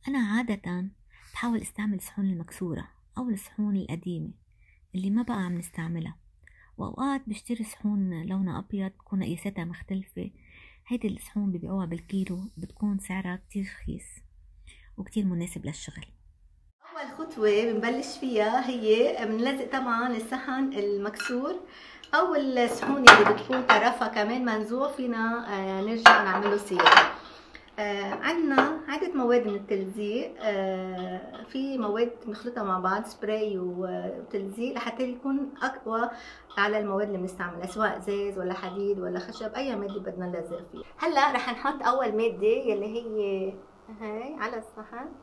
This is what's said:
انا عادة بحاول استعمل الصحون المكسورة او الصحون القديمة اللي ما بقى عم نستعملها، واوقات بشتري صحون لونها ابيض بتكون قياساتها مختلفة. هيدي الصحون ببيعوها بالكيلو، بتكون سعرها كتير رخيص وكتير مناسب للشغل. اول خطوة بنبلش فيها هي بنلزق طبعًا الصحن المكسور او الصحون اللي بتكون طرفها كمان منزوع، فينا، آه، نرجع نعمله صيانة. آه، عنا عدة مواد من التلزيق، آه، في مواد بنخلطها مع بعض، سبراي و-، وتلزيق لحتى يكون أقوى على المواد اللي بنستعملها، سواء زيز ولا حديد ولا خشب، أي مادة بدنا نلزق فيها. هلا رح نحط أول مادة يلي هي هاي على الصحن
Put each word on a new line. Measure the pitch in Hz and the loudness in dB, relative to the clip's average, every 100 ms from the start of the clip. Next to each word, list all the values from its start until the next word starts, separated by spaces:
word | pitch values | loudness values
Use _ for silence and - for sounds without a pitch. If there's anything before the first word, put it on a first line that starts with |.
| - | -2
انا | 277 | 0
عادة | 220 220 240 202 - 180 190 - - - - | 2 2 0 -2 -2 -4 -4 -8 -20 -20 -18
بحاول | - 240 226 | -6 -2 -2
استعمل | 185 - 208 | -4 -4 -2
الصحون | 196 - - | -2 -4 -2
المكسورة | 196 180 160 - 185 151 - _ _ - | -2 0 -6 -6 -4 -4 -6 _ _ -8
او | 247 | -4
الصحون | 202 - - 208 196 | -4 -6 -4 0 0
القديمة | 185 165 180 170 156 - _ _ - _ _ | -2 -6 -4 -6 -6 -10 _ _ -20 _ _
اللي | 185 190 | -4 0
ما | 214 | 0
بقى | 240 214 | 0 -2
عم | 180 175 | -2 -4
نستعملها، | 175 - 165 170 165 160 - _ - - - - | -6 -6 -4 -4 -6 -10 -20 _ -20 -20 -20 -10
واوقات | - - 269 277 269 | -8 -4 -2 -2 -4
بشتري | 214 - 240 | -10 -4 -4
صحون | 220 - 208 208 190 170 165 | -4 -4 -2 0 0 -2 -2
لونها | 190 190 151 | 0 0 -2
ابيض | 196 202 190 | -4 -4 -4
بتكون | - - 196 | -6 -4 -2
قياساتها | 190 170 202 196 | -2 -2 -4 -6
مختلفة. | 170 175 - 190 190 - 185 - - - - - - | -8 -8 -6 -6 -6 -10 -10 -12 -20 -20 -20 -20 -6
هيدي | 240 220 | -2 -2
الصحون | 190 - - 202 | -4 -6 -2 -2
ببيعوها | 175 170 190 175 | -2 -2 -2 -2
بالكيلو، | 170 165 196 185 180 196 - | -4 -4 -2 -2 -4 -8 -10
بتكون | 175 - 208 196 | -12 -4 -2 -2
سعرها | - 185 185 180 - | -2 -6 -4 -8 -8
كتير | 202 | -6
رخيص | 196 - - - - - - - - - - - - - | -6 -6 -8 -8 -10 -20 -20 -20 -20 -20 -20 -20 -20 -12
وكتير | 190 214 | -6 -2
مناسب | 196 175 170 - - | 0 0 -4 -6 -8
للشغل. | 151 - - - - - - - - _ _ - | -10 -12 -16 -18 -20 -20 -20 -20 -20 _ _ -16
اول | 330 277 - | -12 -12 -8
خطوة | 320 - 214 208 233 | -10 2 4 6 4
بنبلش | 214 226 262 - - | 2 2 0 -2 -4
فيها | 262 226 214 247 247 | 0 2 4 4 0
هي | 247 220 214 254 - 220 | 0 6 6 6 4 -2
بنلزق | 220 247 269 247 | 2 2 0 -2
طبعًا | 269 254 226 247 233 | -2 0 0 0 -2
الصحن | 226 262 269 262 269 | -2 -6 -4 0 0
المكسور | 208 202 202 202 208 - 247 277 359 - - - - - | 0 0 0 -2 -4 -4 -2 -2 -4 -8 -18 -18 -20 -2
او | 302 349 | 2 4
الصحون | 311 277 254 240 - - 277 247 | 4 2 2 2 2 0 8 10
اللي | 208 208 | 12 10
بتكون | - - 262 | 4 2 -2
طرفها | 247 214 226 233 220 | 4 6 6 2 -2
كمان | 214 208 247 | 0 0 2
منزوع، | 247 220 214 240 285 | 0 0 -2 -2 -2
فينا، | 285 254 226 226 233 226 | -2 -4 -2 -2 -2 -4
آه، | 202 190 190 | -4 -2 -2
نرجع | 208 226 233 233 | -2 6 8 10
نعمله | 202 196 202 208 | 6 2 2 0
صيانة. | - 180 - - - - - - - - - - | 0 4 8 8 6 0 -12 -18 -20 -20 -18 -6
آه، | 208 202 196 | -2 -2 -2
عنا | 202 277 339 311 269 269 311 - | -2 0 2 2 4 4 2 -4
عدة | 294 359 | -4 -2
مواد | 285 240 240 214 | 0 4 4 4
من | |
التلزيق، | 202 202 202 190 208 208 226 - - | -4 -2 -2 -2 -4 -4 -2 -4 -4
آه، | 220 202 190 190 185 185 185 185 - - | -2 0 0 -2 -4 -6 -6 -8 -10 -14
في | 226 262 269 269 | -10 -6 -4 -2
مواد | 214 208 240 233 233 | 0 2 0 -2 -10
بنخلطها | 208 240 233 | -8 -8 -4
مع | 202 185 | -2 0
بعض، | 185 202 | 2 0
سبراي | 233 - 208 214 214 190 | -2 -6 -2 0 0 -2
و-، | 180 175 185 180 - - | -4 -4 -4 -4 -6 -8
وتلزيق | - 202 196 208 247 | -6 -6 -4 -4 -4
لحتى | 277 - 226 | -4 -6 -4
يكون | 254 247 277 269 277 - | -4 -2 -2 -2 -2 -4
أقوى | 262 - - 220 240 - - - - - | -4 -4 -4 -2 -2 -4 -14 -18 -10 0
على | 202 214 | 2 2
المواد | 208 196 202 | 0 0 0
اللي | 196 | -2
بنستعملها، | 185 - 175 175 180 | -4 -4 -8 -6 -8
سواء | 220 214 190 | 0 0 0
زيز | 190 202 202 190 | -4 -2 -2 -2
ولا | 180 | -4
حديد | 180 185 190 202 196 | -4 -6 -4 0 0
ولا | 180 180 | -2 -4
خشب، | 180 220 220 | -6 -8 -6
أي | 220 269 208 | -4 -4 -2
مادة | 202 202 | -4 -4
بدنا | 185 180 180 | -6 -6 -4
نلزق | 175 165 170 - | -4 -6 -8 -10
فيها. | - - - | -14 -16 -2
هلا | 320 294 285 | 2 6 6
رح | 262 - | 4 0
نحط | 233 269 214 | -2 -2 0
أول | - 262 247 208 | 2 4 4 4
مادة | 226 185 208 | 2 4 4
يلي | 247 262 202 208 | 4 4 0 0
هي | 226 233 214 202 196 190 190 - - - 214 | -4 -4 -2 0 0 -2 -6 -16 -20 -20 -12
هاي | 220 214 254 | -8 -6 -8
على | 311 214 240 | -6 -6 -6
الصحن | 226 - 214 233 277 269 | -10 -16 -14 -12 -12 -14